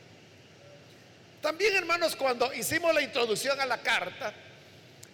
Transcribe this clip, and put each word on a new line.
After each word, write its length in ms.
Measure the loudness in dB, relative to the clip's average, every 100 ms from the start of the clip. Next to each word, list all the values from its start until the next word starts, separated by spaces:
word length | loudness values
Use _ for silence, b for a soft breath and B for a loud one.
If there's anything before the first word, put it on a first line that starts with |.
| -20 -20 -20 -20 -20 -20 -20 -20 -20 -20 -20 -20 -20 -6
También, 320 | -4 0 2
hermanos, 420 | 2 2 2 0 0
cuando 360 | 0 2 0
hicimos 400 | -2 -2 0 2
la 80 | 2
introducción 580 | 2 0 0 0 0 0
a 60 | 0
la 120 | -2
carta, 540 | 0 0 -2 -6 -8 -10 -18 -20 -20 -20 -20 -20 -8